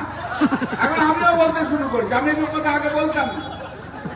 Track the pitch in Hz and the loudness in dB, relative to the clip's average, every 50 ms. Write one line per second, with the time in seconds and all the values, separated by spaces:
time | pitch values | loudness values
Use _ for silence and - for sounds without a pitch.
0 | - - - - - - - - 302 - 277 - 254 - - - - 277 320 330 | -6 -8 -8 -8 -8 -6 0 0 2 2 2 0 -2 -4 -2 0 0 0 2 2
1 | 311 302 320 330 349 349 339 339 320 320 320 320 302 262 294 294 269 240 240 226 | 4 2 2 4 4 4 6 6 4 4 4 2 0 0 0 -2 0 0 0 0
2 | 208 190 247 254 285 302 302 302 302 302 311 302 311 302 294 294 294 294 294 302 | 0 2 0 2 2 2 2 0 0 -2 -2 -2 0 0 0 0 0 0 0 0
3 | 311 311 311 294 262 - - - - - - - - - - - - - - - | 0 0 0 0 0 -2 -2 -6 -8 -10 -10 -10 -12 -12 -12 -14 -14 -14 -12 -10
4 | - - - | -10 -6 -4